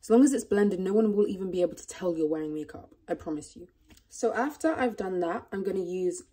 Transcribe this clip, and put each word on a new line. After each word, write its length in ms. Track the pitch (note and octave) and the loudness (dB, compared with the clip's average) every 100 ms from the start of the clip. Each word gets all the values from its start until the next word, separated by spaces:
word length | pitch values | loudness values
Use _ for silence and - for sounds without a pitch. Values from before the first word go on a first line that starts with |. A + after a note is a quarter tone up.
As 80 | - | 6
long 140 | A3+ | 6
as 80 | C#4 | 8
it's 120 | B3+ - | 4 0
blended, 340 | G3+ G#3 F3+ | 2 2 2
no 140 | F#3 | 0
one 200 | G#3 A3 | 2 2
will 140 | G3+ G#3 | 2 0
even 240 | F#3+ F#3+ | 0 -4
be 100 | F3+ | 0
able 140 | F3 F3 | 0 -2
to 120 | - | -16
tell 280 | - F3+ E3 | -6 -4 0
you're 120 | D#3 | 0
wearing 260 | D#3 D#3 | -2 -4
makeup. 400 | D3+ D3+ - - _ - | -6 -10 -14 -18 _ -8
I 80 | E3+ | -8
promise 400 | - D3+ C#3 - | -6 -8 -10 -20
you. 120 | - _ _ - _ | -20 _ _ -20 _
So 240 | - A#3 | -2 -2
after 400 | - C#4 - D#4+ | 0 -2 0 -2
I've 240 | D#4+ B3+ G#3 | 0 -2 -2
done 220 | F#3+ F#3 | -4 -2
that, 280 | E3+ E3+ - | -2 -4 -6
I'm 120 | G3 | -6
gonna 160 | G3 F#3+ | -4 -4
use 440 | F3 F#3 F3+ F3 - | -4 -2 -2 -4 -12